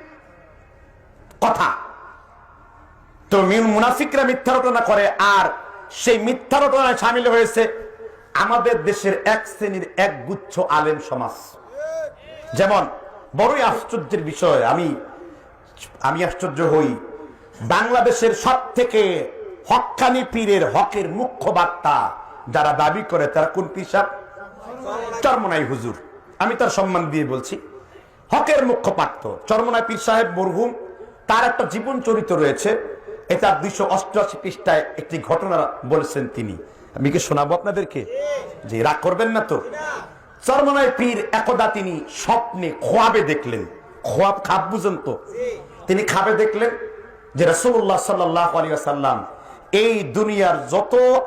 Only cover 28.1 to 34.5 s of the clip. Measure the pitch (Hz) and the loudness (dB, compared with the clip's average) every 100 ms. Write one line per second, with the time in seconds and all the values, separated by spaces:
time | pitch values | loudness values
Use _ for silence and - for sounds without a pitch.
28.1 | - - 277 302 294 254 247 - 147 151 | -18 -2 0 2 2 2 0 0 0 -2
29.1 | - - - - 220 233 233 220 220 - | -4 -10 -6 0 0 2 0 -2 -4 0
30.1 | 220 226 175 185 170 247 - - - - | 2 2 0 -2 0 -2 -4 -14 -16 -20
31.1 | - - 220 247 - 180 202 240 254 220 | -8 0 2 2 0 -2 -4 -4 -4 0
32.1 | 220 - 175 143 - 208 - - - - | 0 0 2 2 2 0 -2 -4 -12 -14
33.1 | - - - 202 180 190 - 196 190 - | -8 -2 2 2 2 -2 -2 0 -2 -2
34.1 | 214 202 208 185 | -2 -2 -4 -10